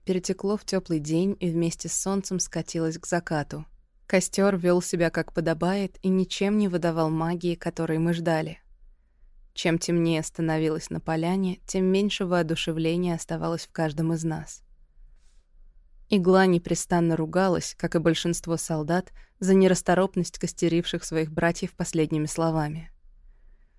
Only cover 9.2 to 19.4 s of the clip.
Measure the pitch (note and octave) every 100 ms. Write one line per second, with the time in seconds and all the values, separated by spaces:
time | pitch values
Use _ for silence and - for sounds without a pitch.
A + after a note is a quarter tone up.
9.2 | - - - - F3+ E3 - E3+ E3 D#3+
10.2 | D#3+ - E3 D#3 D#3 D#3 - E3 - D#3+
11.2 | E3 F#3+ F#3+ F3+ - F#3+ F#3 F#3+ G#3 -
12.2 | F#3 F3+ D#3+ E3 - E3 D#3+ F3 F3+ E3
13.2 | - E3 E3 E3 - - D#3+ D3+ D#3+ E3
14.2 | E3 D#3 D#3 - - - - - - -
15.2 | - - _ - - - - - - G#3
16.2 | F3+ F#3 F#3+ F3 - E3 - F3 E3+ D#3+
17.2 | D#3 E3+ F#3+ E3 - - E3 E3+ D#3+ D#3+
18.2 | F3 E3+ - E3 - D#3+ D3+ F3 - -
19.2 | - -